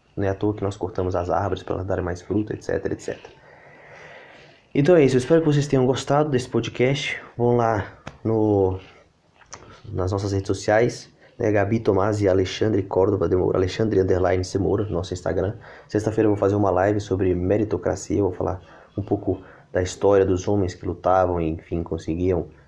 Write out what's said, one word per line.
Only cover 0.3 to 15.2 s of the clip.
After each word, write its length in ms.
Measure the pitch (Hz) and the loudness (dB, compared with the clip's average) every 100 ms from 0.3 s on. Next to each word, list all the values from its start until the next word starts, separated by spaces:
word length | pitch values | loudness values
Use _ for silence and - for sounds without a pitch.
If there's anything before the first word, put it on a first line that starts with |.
à 40 | |
toa 180 | 95 104 | -2 -2
que 120 | 104 | -2
nós 120 | 98 - | -6 -4
cortamos 380 | 90 - 92 | -6 -4 -2
as 160 | 90 87 | -2 0
árvores 320 | 85 98 92 | -2 -2 -4
pra 140 | - 90 | -6 -6
elas 100 | 95 | -4
darem 180 | 90 | -4
mais 160 | 90 90 | -4 -6
fruta, 320 | - 104 107 | -4 -4 -4
et 80 | - | -6
cetera, 320 | - 87 - | -4 -4 -4
et 80 | - | -6
cetera. 320 | - - - - - - - - - - - - - - - - _ | -8 -12 -14 -20 -20 -20 -20 -20 -20 -20 -20 -20 -20 -20 -20 -20 _
Então 220 | 147 147 175 | 2 6 6
é 80 | |
isso, 100 | 131 | 6
eu 40 | 127 | 4
espero 220 | 127 165 | 4 4
que 40 | 156 | 4
vocês 220 | 147 143 | 2 2
tenham 180 | 135 127 | 2 2
gostado 420 | 123 - 143 151 | 0 0 0 2
desse 200 | 123 - | -2 -2
podcast. 760 | 117 113 - 123 143 - - - - | -4 -2 0 0 0 -4 -8 -10 -2
Vão 200 | 120 120 | 2 2
lá 300 | 113 107 - - - - | 2 0 -4 -12 -20 -6
no, 560 | 110 110 107 101 95 92 - - _ _ _ _ - - - - - | -2 2 2 4 2 0 -10 -20 _ _ _ _ -20 -20 -20 -20 -8
nas 180 | 92 92 | -4 -2
nossas 220 | 98 101 | -2 -2
redes 160 | 98 98 | -2 -2
sociais, 600 | 95 - 107 120 - - _ - - | -2 2 2 2 -2 -12 _ -16 -4
né? 140 | 110 | 0
Gabi 260 | 104 101 113 | 0 2 0
Tomás 420 | 110 95 104 104 | 2 2 2 2
e 80 | 98 | 2
Alexandre 540 | 95 95 - 110 117 | 2 0 -2 0 0
Córdova 460 | 98 92 101 98 90 | 0 0 2 2 2
de 80 | 92 | 2
Moura, 220 | 92 92 | 2 0
Alexandre 420 | 92 - 110 98 | -2 -2 0 2
underline 440 | 92 90 90 92 | 2 2 2 0
C 140 | 92 98 | -2 -2
Moura 240 | 87 104 101 | 0 0 -2
no 40 | |
nosso 240 | 87 85 | -4 -6
Instagram. 400 | 90 | -6